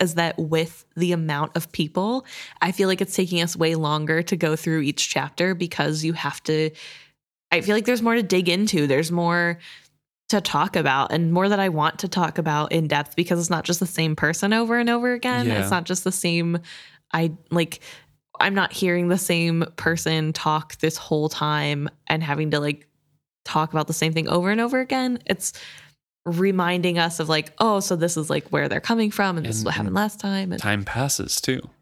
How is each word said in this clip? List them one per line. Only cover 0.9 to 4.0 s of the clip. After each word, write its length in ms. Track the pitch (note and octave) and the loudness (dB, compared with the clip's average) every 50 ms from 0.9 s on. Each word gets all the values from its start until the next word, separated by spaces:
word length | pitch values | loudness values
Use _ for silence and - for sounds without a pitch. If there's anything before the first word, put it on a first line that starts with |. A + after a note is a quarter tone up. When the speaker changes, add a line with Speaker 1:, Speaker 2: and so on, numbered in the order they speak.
| - | -6
Speaker 1:
the 160 | E3 F3 F3 F3 | -2 0 0 0
amount 420 | E3+ D#3+ D#3 D3+ C#3+ D3+ D#3 - | 0 0 -2 -2 -2 -2 -2 -4
of 160 | F3 D#3+ - | -4 -6 -6
people, 540 | - - E3 D3+ - F3+ F#3 G#3+ A#3+ C4 C4 - - - - - - - - | -4 -4 -4 -2 -2 -2 -2 -2 -2 -4 -6 -8 -14 -16 -16 -14 -8 -2 -2
I 100 | F3 F#3 | 0 2
feel 160 | - G3 F#3+ | 2 2 2
like 140 | F#3+ F#3 F#3+ | 2 2 0
it's 120 | F3+ - | -2 0
taking 280 | - F#3 E3+ F3+ E3+ E3+ | 0 0 0 2 0 0
us 120 | E3+ E3+ | 0 0
way 200 | F3 E3 D#3+ E3 | 2 2 2 2
longer 480 | D#3+ D#3 D3 D3+ D3+ | 2 0 0 0 0